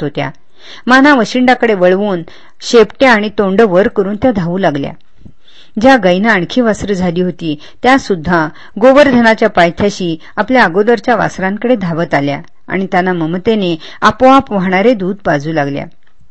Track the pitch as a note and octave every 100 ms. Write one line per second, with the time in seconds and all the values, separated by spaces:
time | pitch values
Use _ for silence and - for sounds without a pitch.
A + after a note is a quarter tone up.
0 | D3 D3+ C#3 - - - - - - B3+
1 | C#4+ C4+ G#3 B3+ B3+ B3 A#3 G3 F3+ F#3
2 | G#3 F3 D#3+ - - - - A#3 G#3 -
3 | C4+ G#3+ G#3 - G3 G3 A3+ F3 A3+ G#3+
4 | F#3+ G#3 C4 G#3 E3+ F#3 F3 C#3+ C#3 -
5 | - - - - - - - G#3+ B3+ C4+
6 | F#3 F3+ A3+ G3+ E3 B3+ A3+ G3+ G3 F#3+
7 | F3+ E3+ F#3 E3+ E3 D3 - - B3 C4
8 | - F3+ D3+ E3+ D#3 - - G3 B3 C4+
9 | C#4+ B3 A3+ A3 G#3+ F#3 E3+ - G#3 -
10 | F3 D#3+ - - G#3 B3+ G3 F3+ G#3+ A#3
11 | - G#3+ D#3+ - F#3+ G3+ A#3+ A#3+ F3+ D#3+
12 | E3+ D3 C#3+ D3 - - - F#3 F#3+ F3+
13 | F#3 F3 D#3+ F3+ A3+ A3 F3+ D#3+ - -
14 | G#3 - B3+ C4+ C4 G3+ F#3 F#3 A3+ A3
15 | F3+ G3+ F#3 D3 D3+ D#3+ C#3+ C#3 - -
16 | - - -